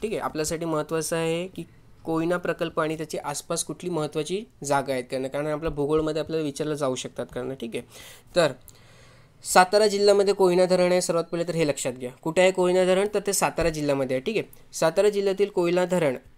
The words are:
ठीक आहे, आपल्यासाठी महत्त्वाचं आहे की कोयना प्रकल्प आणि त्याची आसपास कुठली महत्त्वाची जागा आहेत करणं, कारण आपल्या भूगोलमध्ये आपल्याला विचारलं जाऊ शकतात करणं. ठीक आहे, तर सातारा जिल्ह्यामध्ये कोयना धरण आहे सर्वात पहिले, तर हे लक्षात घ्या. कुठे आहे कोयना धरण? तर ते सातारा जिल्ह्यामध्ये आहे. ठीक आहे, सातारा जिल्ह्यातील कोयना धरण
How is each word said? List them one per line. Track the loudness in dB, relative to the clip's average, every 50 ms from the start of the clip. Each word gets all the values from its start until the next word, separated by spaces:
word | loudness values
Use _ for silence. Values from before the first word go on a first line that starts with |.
ठीक | -8 -6
आहे, | -4 -4
आपल्यासाठी | -6 -4 -4 -4 -4 -4 -4 -4 -4
महत्त्वाचं | -2 -2 -2 -2 -2 -4 -4 -4 -2 -2
आहे | -2 -2 -2 -2 -4 -6
की | -8 -10 -14 -16 -16 -18 -20 -20 -20 -20 -12 -6
कोयना | -4 -2 -2 0 0 -2
प्रकल्प | -2 -2 -4 -4 -4 -6 -6 -4 -2
आणि | -2 -2 -4
त्याची | -6 -8 -8 -10
आसपास | -8 -8 -8 -8 -8 -8 -6 -6 -6 -6
कुठली | -6 -8 -10 -8 -6
महत्त्वाची | -4 -4 -4 -4 -4 -4 -4 -4 -6 -8 -8 -10 _ -8 -4
जागा | 0 0 0 0 0 -2
आहेत | -4 -4 -4
करणं, | -6 -6 -6
कारण | -4 -4 -4 -4
आपल्या | -4 -4 -4 -4 -4
भूगोलमध्ये | -4 -2 -2 0 0 0 0 0 -2 -4
आपल्याला | -4 -4 -4 -4 -4
विचारलं | -4 -4 -6 -6 -4 -4
जाऊ | -4 -2 -4 -4
शकतात | -4 -6 -10 -8 -10 -10 -8 -8
करणं. | -8 -8 -8 -8
ठीक | -8 -10 -8 -8
आहे, | -10 -10 -12 -18 -20 -20 -20 -20 -20 -14 -4 0
तर | 2 2 2 0 -4 -18 -20 -20 -20 -20 -20 -20 -20 -20 -20 -20 -20 -20 -20 _ -14 -4
सातारा | 2 6 6 6 6 6 4 4
जिल्ह्यामध्ये | 4 2 4 4 6 6 6 4 2 4
कोयना | 4 4 4 6 4 4
धरण | 4 4 4 4 4
आहे | 4 2
सर्वात | 2 0 0 -2 -2
पहिले, | -2 -4 -4 -2
तर | -2 0
हे | 0 2
लक्षात | 0 0 -2 -4 -6 -6
घ्या. | -8 -10 -12 -10 -8
कुठे | -6 -2 4 4
आहे | 4 4
कोयना | 4 4 2 4 4 4 4
धरण? | 4 4 2 2 0 -2
तर | -2 -2
ते | -2 -2
सातारा | 0 0 0 0 0 -2 0
जिल्ह्यामध्ये | 0 -2 0 0 0 0 0 -2 -2
आहे. | -2 -2
ठीक | -2 -4
आहे, | -4 -4 -6 -10 -20 -20 -12 -4
सातारा | 0 0 0 2 4 2 2
जिल्ह्यातील | 2 2 0 0 0 0 0 0
कोयना | 0 0 0 2 2 2 0
धरण | 2 0 0 2 0 -2 -4 -8 -16 -10